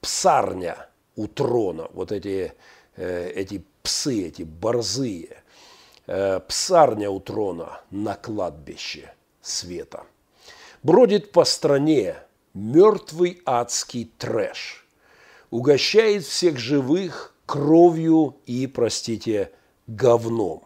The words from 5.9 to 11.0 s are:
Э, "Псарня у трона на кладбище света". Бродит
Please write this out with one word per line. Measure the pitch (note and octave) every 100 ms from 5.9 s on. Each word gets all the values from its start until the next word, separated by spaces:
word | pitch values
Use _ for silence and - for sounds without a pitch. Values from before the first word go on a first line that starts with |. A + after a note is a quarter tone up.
| _ -
Э, | F#2+ G2 F#2+
"Псарня | - - - F3+ C#3+ G#2+ G2+
у | G2
трона | - G#2+ G#2 E2+ E2+ - _
на | F#2+ G#2+
кладбище | G2 - G#2 F2+ D#2+ D2 - - - - _ _ _
света". | - - F2+ F2 - - - _ _ _ - - - -
Бродит | C3 F#3